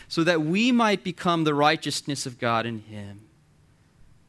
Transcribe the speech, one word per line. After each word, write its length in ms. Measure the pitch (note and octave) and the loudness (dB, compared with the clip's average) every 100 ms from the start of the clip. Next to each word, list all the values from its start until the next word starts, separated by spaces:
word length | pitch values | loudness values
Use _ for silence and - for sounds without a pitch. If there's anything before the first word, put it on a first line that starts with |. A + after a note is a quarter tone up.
| - | -8
so 160 | - | -2
that 200 | E3 E3+ | 2 2
we 280 | D3+ F#3+ A#3+ | 2 2 2
might 320 | A#3+ A3 G3 | 4 2 0
become 400 | F#3 E3 F#3 E3+ | -4 -4 0 2
the 100 | D#3 | 2
righteousness 720 | C#3+ D3 D#3+ D3 - - C#3 C3+ | 4 4 2 -2 -8 -6 -8 -8
of 140 | A#2+ | -4
God 260 | A#2+ A#2 A2+ | -2 0 -2
in 140 | A2+ | -6
him. 400 | G#2+ G#2+ G2+ G2+ A2 _ _ _ _ _ _ _ - - | -10 -14 -12 -14 -20 _ _ _ _ _ _ _ -20 -20